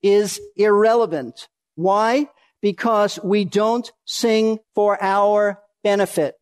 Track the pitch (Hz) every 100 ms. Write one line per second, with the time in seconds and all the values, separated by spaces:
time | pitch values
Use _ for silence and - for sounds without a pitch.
0 | 202 202 208 - - - 214 202 220 233
1 | 226 156 127 - - _ _ - 180 202
2 | 220 254 294 _ _ _ 208 185 233 220
3 | 208 - 190 208 190 202 220 233 240 _
4 | - - 233 220 220 220 _ - 208 202
5 | 190 196 202 208 208 196 _ _ 208 202
6 | 190 - 147 -